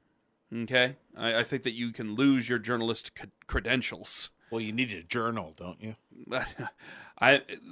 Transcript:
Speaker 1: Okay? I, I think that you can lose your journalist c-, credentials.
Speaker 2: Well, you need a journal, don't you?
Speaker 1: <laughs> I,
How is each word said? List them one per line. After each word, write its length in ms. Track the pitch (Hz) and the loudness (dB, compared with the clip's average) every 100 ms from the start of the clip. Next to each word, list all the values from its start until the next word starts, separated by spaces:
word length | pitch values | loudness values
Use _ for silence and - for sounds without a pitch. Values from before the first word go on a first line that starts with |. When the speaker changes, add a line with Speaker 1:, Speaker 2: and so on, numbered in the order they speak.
| _ _ _ _ _ | _ _ _ _ _
Speaker 1:
Okay? 440 | 113 113 127 127 139 _ - | -8 0 4 4 0 _ -4
I, 180 | 113 113 | 0 2
I 60 | |
think 200 | 117 135 | 2 0
that 80 | 123 | -2
you 180 | 117 120 | -2 -4
can 240 | 113 113 107 | -4 -6 4
lose 340 | 139 135 113 | 6 6 4
your 100 | 123 | 0
journalist 520 | 107 120 113 113 - - | 0 0 0 -2 -4 -14
c-, 120 | - _ - | -18 _ -4
credentials. 800 | 127 110 127 117 87 101 - - - _ | -4 0 0 0 -6 -2 -2 -2 -8 _
Speaker 2:
Well, 100 | 113 | -4
you 120 | 110 | -2
need 180 | 110 127 | 0 0
a 120 | 95 | -2
journal, 500 | 87 123 113 113 82 78 | -4 0 0 -2 -6 -10
don't 260 | 90 87 | -12 -10
you? 140 | 110 110 _ - - | -12 -12 _ -20 -4
Speaker 1:
<laughs> 120 | 127 - - 120 - - - - - | -4 -4 -8 -10 -12 -20 -18 -18 2
I, 200 | 127 139 - 85 - | 6 6 4 -14 -14